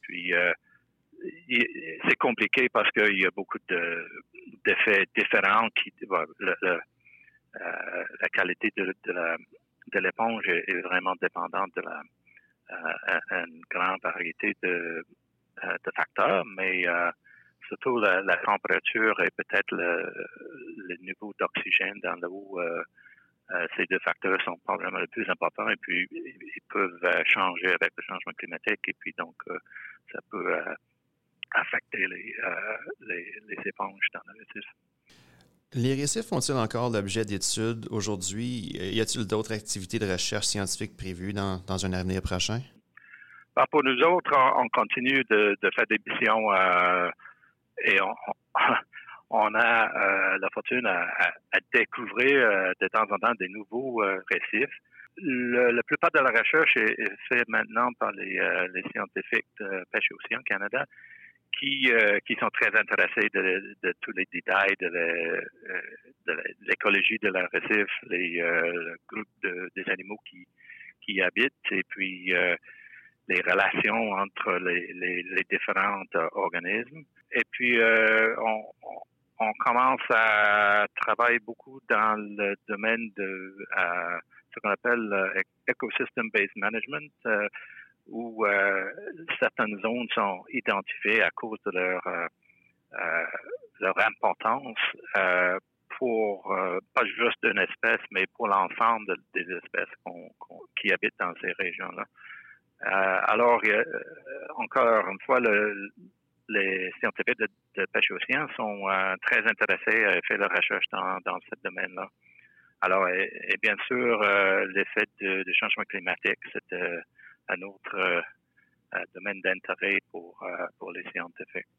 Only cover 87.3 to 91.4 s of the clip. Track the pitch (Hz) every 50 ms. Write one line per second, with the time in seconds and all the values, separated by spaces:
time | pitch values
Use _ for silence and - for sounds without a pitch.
87.3 | 110 101 104 101 - - - - - - - - _ _ _ - - 117 117 117
88.3 | 113 110 110 101 101 101 98 101 98 98 95 98 - - 202 190 170 156 165 165
89.3 | - - 131 113 _ - 120 107 107 101 92 113 117 123 120 110 - - 107 101
90.3 | 95 90 - - - 123 - - 107 101 98 - - - - 104 107 113 101 85
91.3 | - -